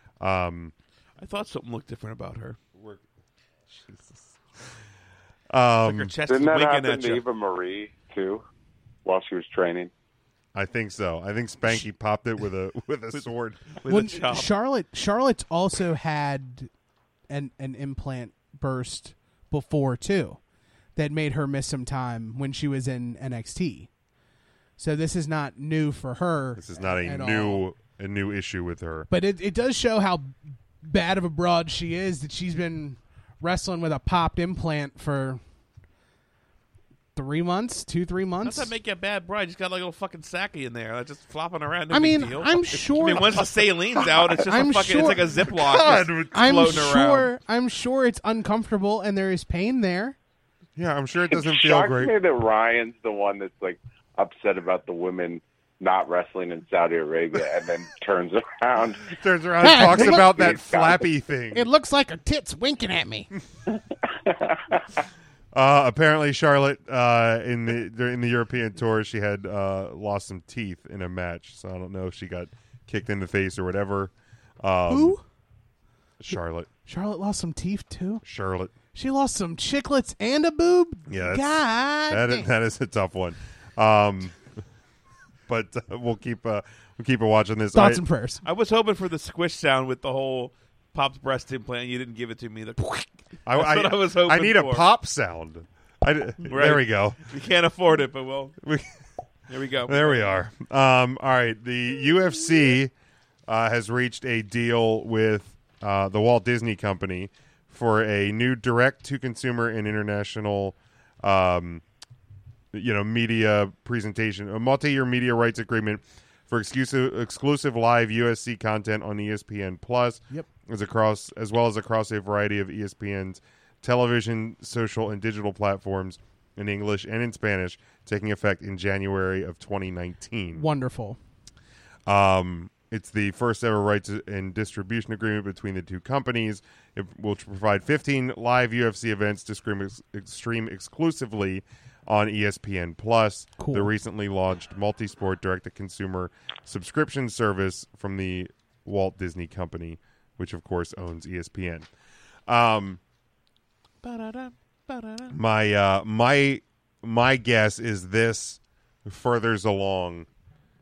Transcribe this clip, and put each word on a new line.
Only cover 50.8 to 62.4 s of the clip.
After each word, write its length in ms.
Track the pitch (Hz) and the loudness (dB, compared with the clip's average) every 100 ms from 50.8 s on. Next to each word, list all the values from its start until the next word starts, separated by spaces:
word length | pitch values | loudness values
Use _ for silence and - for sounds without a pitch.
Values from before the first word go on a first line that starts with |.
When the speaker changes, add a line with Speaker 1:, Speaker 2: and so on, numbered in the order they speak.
| 175 143 | -2 0
Speaker 1:
I'm 100 | 135 | 0
sure 160 | 175 | 0
it 80 | 175 | 2
Speaker 3:
It 20 | 165 | 2
Speaker 1:
doesn't 220 | 151 151 | 2 2
feel 120 | 156 | 6
Speaker 3:
shocks 180 | 147 185 | 6 6
Speaker 1:
great. 200 | 127 135 | 2 4
Speaker 3:
me 100 | 214 | 4
that 140 | 180 | 4
Ryan's 600 | 123 110 110 113 117 117 117 | 4 4 4 4 2 0 -4
the 100 | 110 | -6
one 260 | 104 101 101 | 0 0 -2
that's, 140 | 98 - | -6 -6
like, 180 | 95 87 - - _ - | -6 -6 -14 -20 _ -2
upset 400 | 98 - 107 92 | -2 0 0 0
about 300 | 87 90 - | 0 -2 -2
the 60 | |
women 460 | 85 90 90 85 85 - _ _ _ | -6 -4 -4 -4 -6 -14 _ _ _
not 280 | 92 92 78 | 0 2 2
wrestling 440 | 90 87 92 87 | 0 -2 -6 -6
in 120 | 85 85 | -8 -2
Saudi 240 | 92 85 | 2 2
Arabia, 500 | 82 76 82 85 80 73 85 | 2 0 0 0 0 -2 -2
and 80 | 82 | -2
then 180 | 85 87 | -6 -6
<laughs> 80 | - | -10
turns 300 | - 95 87 101 - - | -2 0 0 -2 -4 -2
around. 340 | 123 117 113 104 - 170 | 0 2 0 -4 -14 -4
Speaker 1:
Turns 220 | 196 175 | 2 2
around, 220 | 170 170 175 | 2 8 10
Speaker 4:
Hey, 180 | 294 | 10
Speaker 1:
talks 160 | 180 185 | 10 8
Speaker 4:
it 60 | 208 | 8
look- 80 | |
Speaker 1:
about 240 | 339 190 190 | 10 10 8
that 140 | 175 | 4
Speaker 3:
These 80 | 160 - | 2 0
guys. 100 | 170 | 4
Speaker 1:
flappy 380 | 165 180 175 147 | 6 6 4 0
thing. 340 | - 135 117 226 | -2 -4 -2 -2
Speaker 4:
It 100 | 233 | 4
looks 260 | 294 - | 4 4
like 180 | 285 269 | 2 2
a 40 | 165 | -2
tit's 380 | - 202 | -2 -2